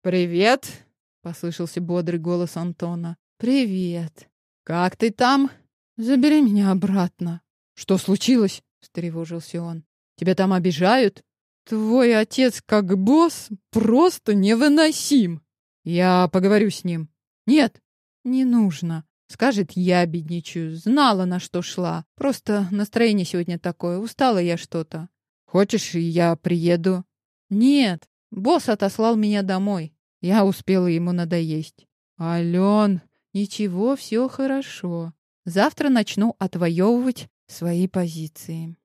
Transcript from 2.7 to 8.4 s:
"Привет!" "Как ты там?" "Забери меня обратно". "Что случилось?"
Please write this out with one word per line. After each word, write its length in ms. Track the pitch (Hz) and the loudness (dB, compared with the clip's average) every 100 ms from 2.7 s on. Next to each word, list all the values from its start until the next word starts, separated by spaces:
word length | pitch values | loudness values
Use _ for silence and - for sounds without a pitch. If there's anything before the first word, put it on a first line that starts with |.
| 160 170 175 170 170 _ _ | -6 -8 -6 -10 -12 _ _
"Привет!" 920 | 226 277 233 190 180 170 165 - _ _ _ _ | 0 0 0 -2 -4 -6 -8 -12 _ _ _ _
"Как 320 | - 165 180 | -6 -2 -2
ты 160 | - 226 | 0 -4
там?" 400 | 208 247 277 277 - _ _ _ - | 2 2 2 0 -6 _ _ _ -8
"Забери 440 | 226 269 294 302 | 0 2 4 4
меня 300 | 254 202 196 | 4 4 2
обратно". 720 | 185 190 196 180 _ 175 170 _ _ _ | 0 0 0 -2 _ -8 -8 _ _ _
"Что 240 | - - 190 | -20 -2 -2
случилось?" 680 | - 202 - 247 | 0 -2 2 2